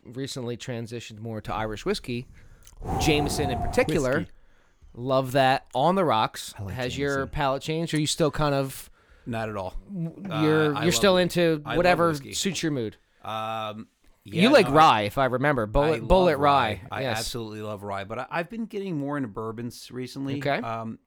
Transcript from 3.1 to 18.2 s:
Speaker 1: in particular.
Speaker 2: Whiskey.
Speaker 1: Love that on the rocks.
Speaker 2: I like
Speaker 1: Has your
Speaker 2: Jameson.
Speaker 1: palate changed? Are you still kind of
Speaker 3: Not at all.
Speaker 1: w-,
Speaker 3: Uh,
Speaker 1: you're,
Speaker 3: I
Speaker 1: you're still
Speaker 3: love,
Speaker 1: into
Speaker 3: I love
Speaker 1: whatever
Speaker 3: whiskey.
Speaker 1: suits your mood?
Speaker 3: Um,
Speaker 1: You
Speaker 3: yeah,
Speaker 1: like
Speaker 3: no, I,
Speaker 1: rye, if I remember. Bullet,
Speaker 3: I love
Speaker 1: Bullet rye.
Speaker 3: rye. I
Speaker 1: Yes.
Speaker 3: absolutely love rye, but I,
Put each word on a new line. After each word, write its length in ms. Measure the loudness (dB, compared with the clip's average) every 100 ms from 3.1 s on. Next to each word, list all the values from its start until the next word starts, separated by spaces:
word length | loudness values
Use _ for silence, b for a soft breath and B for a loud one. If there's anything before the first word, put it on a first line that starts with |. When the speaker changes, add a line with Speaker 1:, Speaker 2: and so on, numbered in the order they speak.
| 2 2 -2 -2
Speaker 1:
in 80 | -2
particular. 600 | 0 0 2 2 0 0
Speaker 2:
Whiskey. 120 | -4 -14 _ _ _ _ -20
Speaker 1:
Love 380 | -10 0 0 2
that 340 | 4 4 4 0
on 200 | 0 2
the 100 | 2
rocks. 480 | 2 2 0 -4 -14 -12
Speaker 2:
I 60 |
like 100 | -10
Speaker 1:
Has 240 | -6 -6 -4
your 160 | -2 -2
Speaker 2:
Jameson. 120 | -4
Speaker 1:
palate 320 | -2 0 0
changed? 320 | -2 -4 -2
Are 60 | 0
you 60 | 0
still 240 | 2 0
kind 240 | 2 2
of 360 | 2 -2 -6 -16 b b b
Speaker 3:
Not 240 | -8 -6 -4
at 80 | -6
all. 180 | -6 -8 -10
Speaker 1:
w-, 400 | -8 -8 -8 -6
Speaker 3:
Uh, 120 | 0
Speaker 1:
you're, 340 | 2 4 2 2
Speaker 3:
I 60 |
Speaker 1:
you're 100 | 0
still 200 | 4 4
Speaker 3:
love, 80 | 4
Speaker 1:
into 400 | 2 2 2 0
Speaker 3:
I 60 | -2
love 60 | 2
Speaker 1:
whatever 300 | 2 4 2
Speaker 3:
whiskey. 240 | 0 -6
Speaker 1:
suits 280 | -4 -4 -2
your 100 | -2
mood? 240 | -2 -4 -8 _ _
Speaker 3:
Um, 640 | -10 -8 -6 -6 -8 -10 -16 _ _ _
Speaker 1:
You 180 | -8 4
Speaker 3:
yeah, 60 | 8
Speaker 1:
like 160 | 8 8
Speaker 3:
no, 60 |
I, 40 | 8
Speaker 1:
rye, 240 | 8 8
if 140 | 2 2
I 80 |
remember. 400 | 0 2 2 2 0
Bullet, 200 | 2 2
Speaker 3:
I 120 | 0
love 80 | 4
Speaker 1:
Bullet 280 | 6 6 4
rye. 440 | 4 4 2 -2
Speaker 3:
rye. 60 | -8
I 120 | -6
Speaker 1:
Yes. 160 | -4 -2
Speaker 3:
absolutely 420 | -4 -6 -8 -8
love 200 | -8 -8
rye, 200 | -6 -8
but 140 | -6
I, 80 | -8